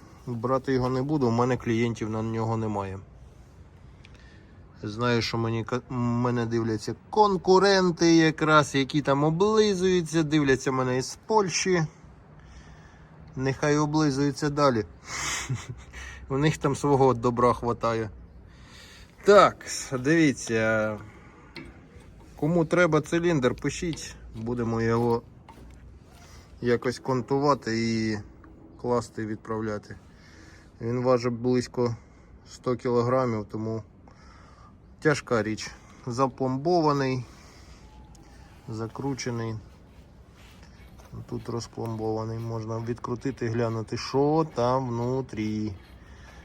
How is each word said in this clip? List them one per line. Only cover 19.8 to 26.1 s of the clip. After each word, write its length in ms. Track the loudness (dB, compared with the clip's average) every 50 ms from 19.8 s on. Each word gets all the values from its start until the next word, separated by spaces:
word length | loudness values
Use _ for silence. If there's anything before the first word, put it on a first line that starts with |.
| -8 -6 -6 -2
дивіться. 960 | 0 2 4 4 4 2 2 0 -4 -4 -2 0 0 2 0 0 0 -2 -4 -8 -10 -16 -20 -20 -20 -20 -20 -20 -20 -20 -18 -18 -18 -18 -20 -20 -20 -20 -20 -20 -20 -20 -20 -20 -20 -20 -10
Кому 300 | -6 -4 0 2 0 2
треба 360 | 2 4 2 4 4 2 0
циліндр, 540 | 0 0 -2 0 0 0 0 2 2 0 -2
пишіть. 600 | -2 -6 -6 -6 -4 -6 -6 -6 -8 -10 -14 -16 -18 -20 -18 -14
Будемо 460 | -10 -8 -6 -4 -4 -4 -2 -2 0
його 400 | 0 0 2 2 2 2 0 -2 -2 -8 -20 -20 -20 -20 -20 -20 -20 -20 -20 -20 -20 -20 -20 -20 -20 -20